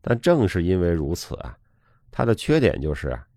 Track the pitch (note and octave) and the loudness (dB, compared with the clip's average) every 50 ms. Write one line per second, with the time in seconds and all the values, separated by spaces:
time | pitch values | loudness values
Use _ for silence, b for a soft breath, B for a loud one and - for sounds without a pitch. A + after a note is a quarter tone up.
0 | - - A#2+ A#2 - F3 F3 D3 A2+ F2+ - F#2 E2+ F2+ F#2 F2+ F2 E2+ E2+ E2 | 0 -2 -2 0 4 2 4 4 2 2 0 0 0 2 2 2 2 0 0 0
1 | D2 C#2+ F2 - - - - - - - - _ _ _ _ _ _ _ _ _ | -2 -4 -6 -6 -8 -12 -12 -12 -12 -16 -16 _ _ _ _ _ _ _ _ _
2 | _ _ - - B2 A#2 A2 - - - D3+ D#3+ C3 F2+ - - C#2 D#2 D2 - | _ _ -6 -2 0 0 0 0 0 0 2 4 4 2 0 0 -4 -4 -6 -4
3 | - C#2 B1 A#1+ - _ _ | -6 -6 -8 -8 -10 _ _